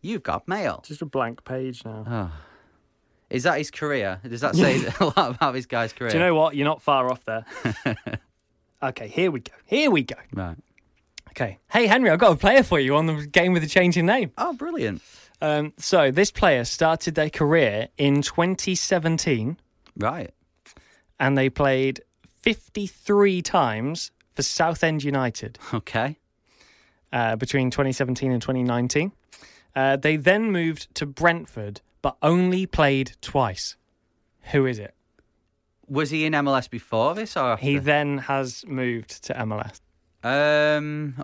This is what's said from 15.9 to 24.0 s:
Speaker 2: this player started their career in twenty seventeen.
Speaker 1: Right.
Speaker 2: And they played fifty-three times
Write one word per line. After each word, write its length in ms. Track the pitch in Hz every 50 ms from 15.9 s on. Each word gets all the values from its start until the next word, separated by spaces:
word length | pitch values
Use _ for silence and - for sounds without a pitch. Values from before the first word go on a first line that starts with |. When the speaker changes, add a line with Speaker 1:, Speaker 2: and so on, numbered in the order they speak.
| 190 175 147 135
Speaker 2:
this 220 | 131 160 202 -
player 340 | - - 220 180 143 123 120
started 480 | - - - 160 160 165 160 - 170 156
their 140 | 165 151 156
career 600 | - - 160 147 156 165 143 110 101 107 117 - _ -
in 260 | 143 143 139 143 139
twenty 500 | - - - 170 180 190 - - 196 185
seventeen. 840 | - - - 196 175 156 165 165 156 - - 127 113 110 127 170 - _ _ _ _ _ _ -
Speaker 1:
Right. 380 | - 101 113 151 170 110 - _ _ _ _ _ _ _ - - - _ _ _ _ _ _ _ -
Speaker 2:
And 180 | 135 131 139 135
they 120 | 131 135
played 520 | 127 - 147 139 131 131 135 135 131 - - _ _ _ _ _ _ _
fifty-three 1000 | - 233 220 - - - - 214 202 180 - - - - 208 202 202 202 185 180 170
times 680 | - - 180 143 117 107 107 113 139 165 156